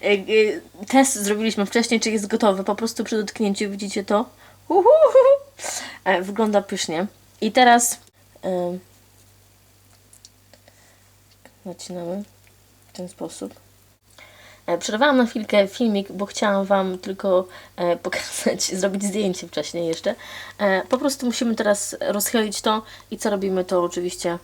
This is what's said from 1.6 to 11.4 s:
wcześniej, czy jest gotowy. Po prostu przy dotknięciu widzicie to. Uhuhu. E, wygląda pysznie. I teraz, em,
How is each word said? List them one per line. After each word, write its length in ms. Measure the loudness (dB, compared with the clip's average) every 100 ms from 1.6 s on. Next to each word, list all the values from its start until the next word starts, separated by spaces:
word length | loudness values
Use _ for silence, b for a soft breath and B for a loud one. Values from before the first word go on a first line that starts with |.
| 0
wcześniej, 340 | 0 2 0
czy 120 | 0
jest 160 | -2 -2
gotowy. 360 | 2 2 2
Po 120 | -2 -2
prostu 280 | -4 -4
przy 140 | -4 -2
dotknięciu 520 | -4 -2 -2 0 -4
widzicie 340 | -6 -6 -6
to. 220 | 0 0 0 B B B 0
Uhuhu. 220 | 4 8 8 8 8 8 6 2 -14 B B B B
E, 180 | 0 0
wygląda 400 | 0 0 2 2
pysznie. 460 | 0 -6 -4 -4 -4 -8 _ _
I 100 | 0
teraz, 460 | 6 8 6 4 -6 -14 _ _ -10
em, 380 | -4 -2 -4 -6 -12 _ _ _ _ _ _ _ _ _ _ _ _ -20 -20 _ _ -20 b b b b b b _ _